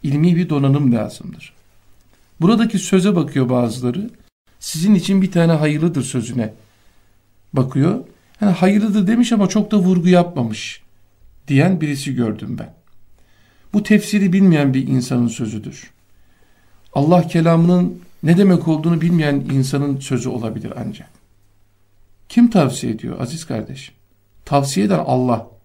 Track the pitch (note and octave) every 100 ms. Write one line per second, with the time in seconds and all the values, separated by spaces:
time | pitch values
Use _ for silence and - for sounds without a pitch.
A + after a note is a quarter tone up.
0 | D3 C#3+ E3+ E3 D#3 D3 C#3 C#3 C#3 A#2
1 | G#2+ - F#2 - - _ _ _ _ -
2 | _ _ _ _ E3 A3+ A3+ F#3+ - F#3+
3 | F#3 F3 C#3 C3+ B2 B2+ A#2+ G#2 B2 B2+
4 | A3+ - _ _ _ _ - D#3 F3+ G3+
5 | E3 G3 F#3 F3 E3 D#3+ D3+ D3+ E3 D3
6 | - C3 A2 A#2+ A2 - _ _ _ _
7 | _ _ _ _ _ C#3+ C3+ C3+ D3+ A#3
8 | C4+ _ _ _ G#3 F3 F#3 G#3 G#3+ G3+
9 | F#3+ A#3+ A#3+ A3+ F#3+ G#3+ - G#3 F3+ F3+
10 | F3 F3+ F3 D3+ A#2 G#2+ - - _ _
11 | _ _ - - - C3+ E3+ F#3 D3+ C#3
12 | C#3 B2+ A#2 G#2+ - A2 A2 _ _ -
13 | - - _ _ _ _ _ G#3 G#3 G#3+
14 | G#3 G#3 G3 F#3+ G3 D#3 C#3 C3 B2+ C3+
15 | B2 B2+ A#2 A2+ A2+ G#2+ G#2 - - _
16 | _ _ _ _ _ _ _ _ _ -
17 | D3 F3 E3 E3+ E3 E3 E3+ F3+ F3+ -
18 | - - - E3+ G3+ E3+ E3 D#3 D#3+ E3+
19 | E3 E3+ D3+ C#3+ C#3 C3+ C3+ C#3+ C#3+ C3+
20 | - B2+ B2 A2+ A2+ G#2+ - - A#2+ -
21 | - _ _ _ _ _ _ _ _ _
22 | _ _ _ - A#3+ G#3+ C3+ C3+ B2 A2+
23 | A#2 - B2 E3 - A#2 - C3+ - _
24 | _ _ _ _ - C#3+ C#3 F#3 G3+ F3
25 | - B2+ B2+ A2+ - -